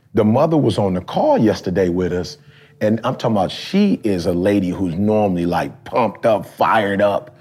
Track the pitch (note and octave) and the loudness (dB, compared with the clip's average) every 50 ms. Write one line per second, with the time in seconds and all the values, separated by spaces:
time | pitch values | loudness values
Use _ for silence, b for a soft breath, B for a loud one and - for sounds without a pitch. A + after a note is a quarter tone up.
0 | _ _ - G#2 G#2+ G#2+ A2 C3 D3+ E3 E3 D#3 C3+ A#2+ F2+ A#2 G#2 G2 F2+ F2+ | _ _ -2 0 2 2 4 4 2 2 2 2 2 2 0 0 0 0 -2 -2
1 | F2 - - E3+ A3+ D#4 D4 B3 A#2+ G#2+ F#2+ - - F#2+ F2+ G2 F#2+ F2+ E2+ F#2 | -4 -4 -4 -2 0 2 2 4 2 2 2 0 -2 -2 0 0 0 0 0 0
2 | F#2 F2 F2 F2+ F2 - - b b b b b b b b _ - G#2+ G#2+ A2+ | -2 -2 -2 -4 -4 -6 -10 b b b b b b b b _ 0 0 0 0
3 | - B2 - - - A#2+ A2 G2+ F2+ E2+ - - - - - G3 G#3 G3+ - - | 0 -4 -4 -2 -2 -2 0 0 0 -2 -4 -8 -8 -2 0 2 2 2 2 0
4 | - G#2+ G2 F2+ E2 F#2+ F2 F2 F2+ G2+ G2+ G2+ F#2+ F2+ F2+ - G2 F2 D#2+ F2 | 0 -2 -2 0 0 -2 -2 0 2 2 2 2 0 -2 -2 -2 -4 -4 -2 -2
5 | G#2 G#2+ G#2+ G#2+ G#2 G2+ F#2 F2 E2+ F2 E2+ D#2+ D2+ C#2 - - - - - - | 0 2 2 2 2 2 0 0 -2 0 -2 -2 -4 -4 -8 -14 -14 -6 -2 -2
6 | A#2 G#2+ F#2+ - - A#2 - G2 - - - - A2 - G#2+ A2+ G#2 G2+ G2+ G2 | -2 -2 -2 -2 0 2 2 2 -2 -6 -4 -2 0 2 2 2 2 0 0 2
7 | G#2 G2+ G2 - - - b b | 2 2 2 -2 -4 -8 b b